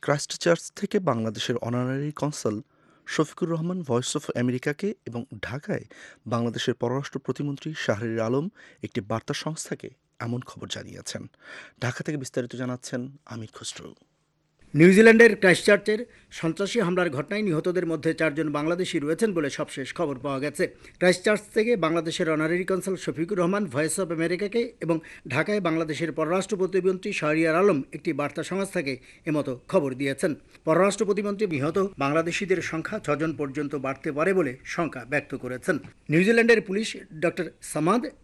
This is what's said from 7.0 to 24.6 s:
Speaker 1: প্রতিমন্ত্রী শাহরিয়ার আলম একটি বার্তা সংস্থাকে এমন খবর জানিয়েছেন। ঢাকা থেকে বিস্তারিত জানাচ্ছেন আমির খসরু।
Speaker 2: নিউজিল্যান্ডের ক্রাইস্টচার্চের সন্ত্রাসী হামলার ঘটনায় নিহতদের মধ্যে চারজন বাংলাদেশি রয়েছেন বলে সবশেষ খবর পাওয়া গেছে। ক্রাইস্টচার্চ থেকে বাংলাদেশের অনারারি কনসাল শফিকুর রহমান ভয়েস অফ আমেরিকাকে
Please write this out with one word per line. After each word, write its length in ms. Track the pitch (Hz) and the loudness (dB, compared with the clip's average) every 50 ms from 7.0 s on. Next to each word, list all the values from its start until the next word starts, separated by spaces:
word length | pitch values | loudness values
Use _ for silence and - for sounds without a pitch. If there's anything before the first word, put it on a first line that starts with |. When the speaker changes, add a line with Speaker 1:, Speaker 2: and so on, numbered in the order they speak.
| 139 - - 135 | -6 -6 -10 -10
Speaker 1:
প্রতিমন্ত্রী 540 | _ - 127 - 147 147 139 139 - 156 156 - | _ -6 -6 -4 -4 -6 -6 -6 -8 -10 -8 -6
শাহরিয়ার 420 | - - 113 101 117 117 113 113 | -2 -2 -2 -2 -2 -4 -2 -2
আলম 300 | 110 113 123 139 156 196 _ - - - - _ - | 0 0 0 0 0 -2 _ -12 -20 -20 -18 _ -14
একটি 180 | 107 _ 127 | -8 _ -8
বার্তা 320 | 98 104 113 113 - - 147 | -6 -4 -6 -6 -4 -6 -8
সংস্থাকে 560 | - - 156 160 - - - - - - - - _ _ _ _ _ | -6 -6 -8 -8 -8 -8 -10 -10 -10 -10 -18 -18 _ _ _ _ _
এমন 220 | - 117 120 123 | -8 -6 -6 -6
খবর 260 | 123 - - - - 98 | -8 -10 -14 -16 -10 -10
জানিয়েছেন। 600 | - 104 - - 95 92 - - - 104 98 - _ _ _ - - - - - _ _ | -10 -10 -10 -14 -16 -14 -14 -10 -10 -10 -12 -14 _ _ _ -20 -18 -18 -18 -20 _ _
ঢাকা 220 | - 120 - - - | -4 -4 -4 -4 -6
থেকে 140 | - 156 147 | -4 -4 -6
বিস্তারিত 380 | 131 - - 135 120 120 - | -6 -4 -4 -4 -4 -4 -6
জানাচ্ছেন 560 | 120 131 123 123 123 - - - 127 123 135 139 143 _ | -8 -6 -6 -6 -8 -8 -8 -8 -8 -8 -8 -14 -20 _
আমির 240 | - 117 113 110 107 _ | -14 -12 -12 -12 -12 _
খসরু। 420 | - - - - - - - - _ _ _ _ _ _ _ _ _ _ _ _ _ - - - | -14 -14 -12 -12 -12 -16 -18 -20 _ _ _ _ _ _ _ _ _ _ _ _ _ -20 -4 6
Speaker 2:
নিউজিল্যান্ডের 600 | 147 160 180 190 196 220 226 220 220 233 226 208 | 10 10 10 12 12 10 10 12 12 10 8 8
ক্রাইস্টচার্চের 720 | 190 - 185 170 - - - 208 202 202 208 214 214 240 - - - _ _ | 6 6 6 6 6 6 4 4 4 4 -2 -2 -2 -4 -10 -14 -20 _ _
সন্ত্রাসী 480 | - - - 165 156 - 196 190 - 233 | -12 -4 -2 -2 -2 -2 -4 -2 0 0
হামলার 300 | 202 170 185 185 180 175 | 0 2 2 0 0 0
ঘটনায় 320 | 143 131 147 - 196 208 | -2 -4 -4 -4 -4 -2
নিহতদের 440 | 220 202 160 151 160 180 175 180 180 | 0 0 0 0 0 0 -2 -2 -2
মধ্যে 280 | 165 160 156 127 160 160 | -2 -4 -2 0 -2 0
চারজন 380 | - 165 156 143 151 160 156 | 2 0 0 0 0 -2 -2
বাংলাদেশি 480 | 143 147 147 160 175 175 185 175 - 160 | -2 -2 0 0 0 -2 -2 -2 -2 -4
রয়েছেন 340 | 143 147 165 156 226 220 190 | -2 -2 0 0 0 0 0
বলে 160 | 170 151 135 | 0 -2 -2
সবশেষ 440 | - - 151 - - - 131 - - | -2 -4 -8 -8 -6 -10 -10 -10 -4
খবর 260 | - 170 147 139 127 | -4 -4 -4 -4 -6
পাওয়া 200 | 120 143 139 131 | -6 -6 -4 -4
গেছে। 280 | 135 147 143 - 185 - - - - - - - | -4 -6 -2 -2 -4 -4 -4 -12 -20 -20 -6 2
ক্রাইস্টচার্চ 440 | 175 180 175 180 - 226 214 208 208 - - | 4 4 4 4 4 2 2 2 0 -2 0
থেকে 220 | 226 214 233 240 | 0 2 2 2
বাংলাদেশের 540 | 196 160 156 165 170 160 170 156 - 180 160 | 2 2 2 2 0 0 -2 -2 -2 0 0
অনারারি 360 | 156 151 156 160 170 180 185 | 2 2 2 0 0 0 0
কনসাল 300 | - 190 185 175 190 190 | 0 -2 -2 -2 -4 -6
শফিকুর 420 | 170 - - 135 123 165 165 208 175 | -4 -4 -6 -4 -4 -4 -2 0 0
রহমান 280 | 175 170 196 208 208 | 2 2 2 0 0
ভয়েস 340 | 170 120 135 156 160 156 - | -2 0 -2 0 0 0 -2
অফ 120 | 190 160 | -2 -2
আমেরিকাকে 640 | 170 160 165 170 175 170 202 202 196 233 | -2 -2 0 -2 0 -2 -4 -2 0 -2